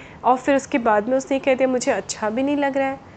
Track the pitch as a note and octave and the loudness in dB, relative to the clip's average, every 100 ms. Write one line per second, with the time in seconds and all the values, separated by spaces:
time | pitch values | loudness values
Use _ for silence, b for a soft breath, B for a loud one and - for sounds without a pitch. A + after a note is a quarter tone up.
0 | B B A3+ B3+ D4 C#4 - C#4 A#3 G#3+ | B B 2 2 2 0 2 -2 2 2
1 | G#3+ C4 C4 C4+ C4+ B3+ C4 B3+ C4+ G#3 | 2 -2 0 -2 0 2 2 0 0 -2
2 | - - G#3+ A3 C#4 C#4+ C#4 C#4 C4+ C4+ | -4 -6 -4 -2 -2 0 0 0 -2 -4
3 | B | B